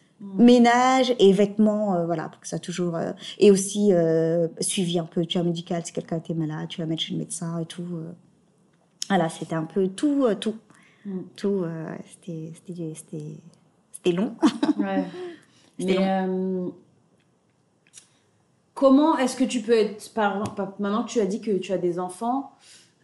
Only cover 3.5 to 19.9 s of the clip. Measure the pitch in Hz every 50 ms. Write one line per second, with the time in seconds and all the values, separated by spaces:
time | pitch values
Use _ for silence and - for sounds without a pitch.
3.5 | 196 185 190 - - 208 208 202 180 170 165 160 160 160 165 165 170 170 165 160
4.5 | 165 - 180 - - 202 180 170 170 175 165 - - 180 165 - - 185 170 175
5.5 | 165 170 170 - 180 170 - - - 170 - - 170 160 - - 165 165 156 151
6.5 | 151 160 170 165 - 185 160 160 160 156 - 180 180 160 156 - - - 175 165
7.5 | 165 170 165 170 - 180 175 175 175 160 160 170 175 - _ _ _ _ _ _
8.5 | _ _ _ _ _ _ _ _ _ _ - - 196 180 160 165 - - 160 -
9.5 | 165 160 160 - - 202 190 190 190 - 302 294 285 277 262 220 190 - - 220
10.5 | 220 - - _ _ _ _ _ _ _ - 202 185 180 175 180 - - 208 202
11.5 | 202 190 170 165 165 160 156 - - - - - - - _ 180 165 160 160 165
12.5 | 165 - - - 170 175 165 156 156 - - _ 175 151 151 151 156 156 - -
13.5 | - _ _ _ _ _ _ _ - - - 180 170 180 220 302 - - 330 240
14.5 | - - - 311 - 208 202 196 196 190 180 175 349 359 359 349 339 - _ _
15.5 | _ _ _ _ _ - 180 190 185 190 190 190 190 190 190 185 185 185 185 190
16.5 | 185 185 180 - - - _ _ _ _ _ _ _ _ _ _ _ _ _ _
17.5 | _ _ _ _ _ _ _ _ - - - _ _ _ _ _ _ _ _ _
18.5 | _ _ _ _ _ - 277 269 262 285 302 311 - 262 254 247 - - 254 208
19.5 | 247 233 208 226 233 220 208 208